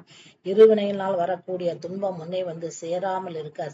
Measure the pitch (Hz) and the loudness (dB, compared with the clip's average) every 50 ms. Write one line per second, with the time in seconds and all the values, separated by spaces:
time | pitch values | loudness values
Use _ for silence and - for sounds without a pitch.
0 | - - - - - - - _ - 180 185 214 220 220 214 208 202 202 202 196 | -14 -18 -20 -20 -20 -20 -20 _ -6 2 8 8 10 10 8 6 2 -2 -2 -2
1 | 190 190 196 175 170 180 185 175 - - 185 180 180 170 160 - 165 170 185 196 | -2 -2 0 0 0 0 -2 -4 -6 -6 -6 -4 -4 -4 -4 -6 -8 -10 -8 -4
2 | 202 190 175 165 156 170 185 185 185 175 160 165 165 160 - - 170 165 175 180 | -4 -4 -4 -6 -8 -8 -6 -4 -4 -4 -6 -8 -8 -10 -10 -10 -8 -6 -4 -4
3 | 190 190 185 190 185 180 165 160 147 151 - - 165 147 | -2 -4 -4 -4 -6 -8 -10 -10 -10 -10 -10 -10 -10 -10